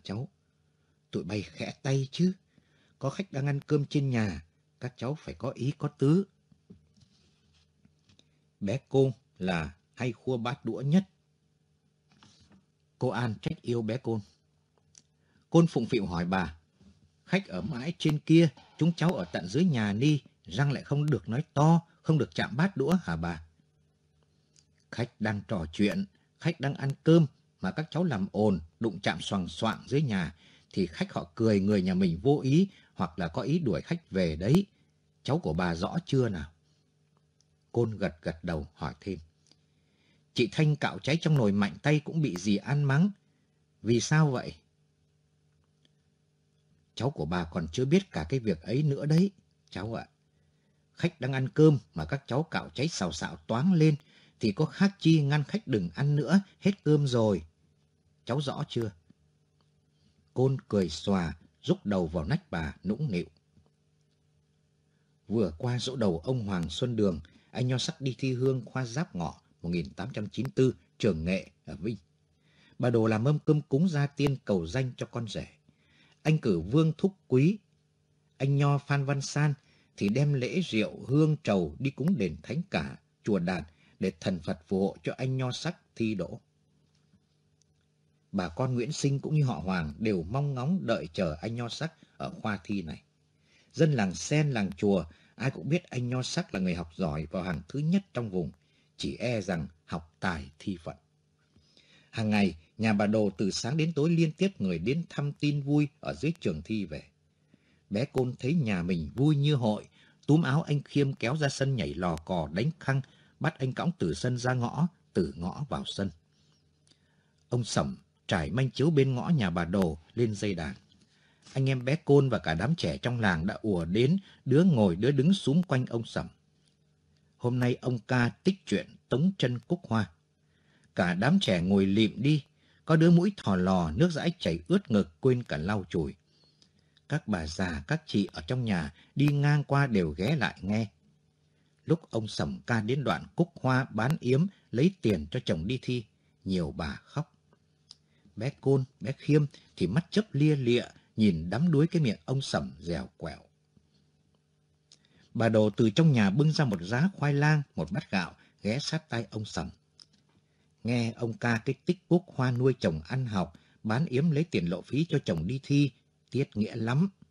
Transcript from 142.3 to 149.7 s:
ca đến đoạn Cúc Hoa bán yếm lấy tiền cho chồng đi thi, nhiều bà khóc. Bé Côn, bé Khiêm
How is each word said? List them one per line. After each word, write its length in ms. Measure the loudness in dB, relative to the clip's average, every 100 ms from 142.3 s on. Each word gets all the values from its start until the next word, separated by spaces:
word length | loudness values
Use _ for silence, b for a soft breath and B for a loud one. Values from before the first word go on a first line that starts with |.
| -4 -4 -4 -2
ca 140 | -2
đến 220 | 0 -2
đoạn 220 | 0 -2 -2 -2
Cúc 160 | -2 -2
Hoa 240 | 0 0 0
bán 320 | -2 -2 0
yếm 260 | 0 2 0 B B
lấy 220 | 2 2 2
tiền 240 | 0 0 -2
cho 80 | -6 -4
chồng 220 | -4 -2
đi 120 | -4
thi, 220 | -4 -6 -6 _ _ _
nhiều 300 | -4 -2 -2 -6
bà 240 | -8 -8 -10
khóc. 280 | -8 -8 _ _ _ _ _ _ -20 b b b -8
Bé 140 | -8 -2
Côn, 220 | 2 2 0 -8
bé 120 | -10 -6
Khiêm 280 | 2 2 2 B B